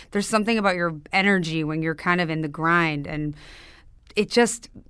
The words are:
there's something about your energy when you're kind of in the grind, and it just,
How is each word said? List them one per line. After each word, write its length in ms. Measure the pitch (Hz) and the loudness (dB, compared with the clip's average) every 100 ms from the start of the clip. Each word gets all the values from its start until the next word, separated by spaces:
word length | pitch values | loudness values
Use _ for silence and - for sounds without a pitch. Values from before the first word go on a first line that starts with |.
| - | -6
there's 160 | 202 202 | -4 0
something 280 | 220 214 226 | 0 2 2
about 200 | 196 180 | 2 0
your 180 | 175 156 151 | 0 -4 -4
energy 520 | 190 196 190 160 160 | 0 4 4 2 -2
when 180 | 151 156 | -2 -2
you're 140 | 160 156 | -2 -2
kind 240 | 180 175 | 0 0
of 100 | 170 | 0
in 120 | 160 | -2
the 60 | 156 | -4
grind, 600 | 147 160 170 165 147 143 | -2 2 2 2 -2 -6
and 260 | 151 151 147 - - - - - - - | -6 -6 -8 -14 -20 -20 -20 -20 -20 -6
it 160 | - 208 | -4 0
just, 380 | 240 233 - - - - | 2 2 0 -12 -20 -20